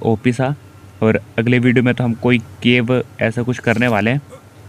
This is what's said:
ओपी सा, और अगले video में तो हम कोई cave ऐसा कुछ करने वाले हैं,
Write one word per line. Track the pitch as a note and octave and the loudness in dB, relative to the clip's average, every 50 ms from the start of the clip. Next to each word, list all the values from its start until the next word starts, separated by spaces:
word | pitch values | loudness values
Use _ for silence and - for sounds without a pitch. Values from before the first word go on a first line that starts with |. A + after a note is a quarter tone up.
| - | -2
ओपी | A2+ A2+ G2+ - B2+ A#2+ | -2 -2 0 0 -2 -2
सा, | - C3 C3+ D3 - - - - - - - - - A2 | 0 -2 -4 -4 -6 -10 -20 -20 -20 -20 -18 -8 -2 0
और | A2 G#2+ - - - - - | 2 2 0 -2 -6 -4 -2
अगले | A2 A#2+ B2 B2 | 0 2 2 2
video | A#2 B2+ A#2+ B2+ A#2+ | 4 2 2 2 2
में | B2+ A#2+ | 2 0
तो | B2 B2+ | 0 -2
हम | A#2 A2+ | -4 -4
कोई | - - B2 B2 A#2 | -2 0 0 0 0
cave | - - - - - A#2+ B2 B2 A#2 A#2+ B2+ B2 - - - - | -2 -4 -10 -4 0 2 2 2 2 0 0 -2 -2 -4 -6 -4
ऐसा | A2+ A2+ A2 A#2+ A#2 | -4 -2 -2 -2 -4
कुछ | B2+ A#2+ - | -4 -4 -4
करने | - A#2+ A2 A2 B2 B2 | -2 -2 0 0 0 0
वाले | A2 G2+ G2+ A2+ | 0 0 0 0
हैं, | C3 C#3+ - - - - - - - - - | -2 -2 -6 -10 -20 -20 -20 -20 -20 -20 -8